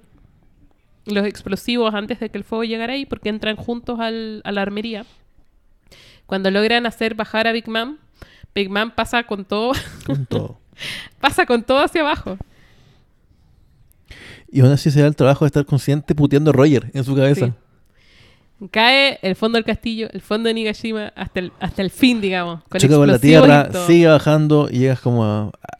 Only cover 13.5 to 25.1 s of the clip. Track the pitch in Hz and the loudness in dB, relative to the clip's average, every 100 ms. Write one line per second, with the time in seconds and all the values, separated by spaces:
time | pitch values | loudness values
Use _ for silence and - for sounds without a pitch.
13.5 | _ _ _ _ _ - - - - - | _ _ _ _ _ -20 -20 -20 -20 -4
14.5 | 139 127 143 165 143 147 151 131 139 151 | 2 4 4 2 4 2 4 2 2 2
15.5 | 151 143 139 - 147 - 151 143 139 156 | 0 0 -2 -2 -2 -2 0 2 2 4
16.5 | 139 147 131 110 139 127 135 135 139 123 | 4 4 2 0 -6 -4 0 2 2 -2
17.5 | 117 _ _ _ _ _ _ _ _ _ | -4 _ _ _ _ _ _ _ _ _
18.5 | _ 196 220 233 269 277 - 190 180 220 | _ -8 0 4 4 2 0 -4 -2 -2
19.5 | 233 226 208 233 220 226 196 - 214 226 | -2 -2 -6 -6 -8 -10 -12 -6 -4 -2
20.5 | 226 214 208 226 220 208 - 185 - 180 | -2 -4 -6 -8 -8 -10 -12 -10 -8 -10
21.5 | - 170 - 190 - 254 233 202 185 175 | -8 -8 -6 -6 2 2 2 -2 -4 -6
22.5 | 165 - 185 139 147 143 127 139 156 147 | -10 -8 0 4 6 6 4 6 8 8
23.5 | 147 139 - 170 170 165 151 151 156 156 | 6 4 -2 4 6 8 6 4 2 4
24.5 | 151 143 123 131 127 127 | 2 2 0 0 0 -2